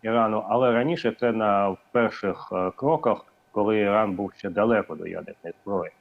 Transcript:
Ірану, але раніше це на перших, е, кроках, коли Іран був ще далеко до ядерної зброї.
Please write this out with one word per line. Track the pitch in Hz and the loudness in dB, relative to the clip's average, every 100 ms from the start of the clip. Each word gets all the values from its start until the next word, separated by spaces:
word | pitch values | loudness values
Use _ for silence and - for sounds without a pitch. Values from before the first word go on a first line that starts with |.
Ірану, | 110 117 110 107 98 | 0 2 2 0 0
але | 113 127 | 2 4
раніше | 117 135 170 120 110 | 2 0 0 -2 0
це | 120 | -2
на | 113 107 101 101 92 _ | 0 2 2 2 -2 _
перших, | 123 113 - 101 87 - | 0 0 0 -4 -6 -6
е, | 92 92 - | -4 -4 -2
кроках, | 135 160 127 104 - _ _ | 0 0 0 -2 -4 _ _
коли | - 104 107 | -2 0 2
Іран | 104 104 107 | 2 2 2
був | 90 98 - | -2 -6 -6
ще | 101 | -6
далеко | 90 107 110 92 | 0 2 2 0
до | 80 87 | -8 -8
ядерної | 85 82 82 87 - | -10 -12 -14 -14 -14
зброї. | - 98 85 _ | -6 -4 -4 _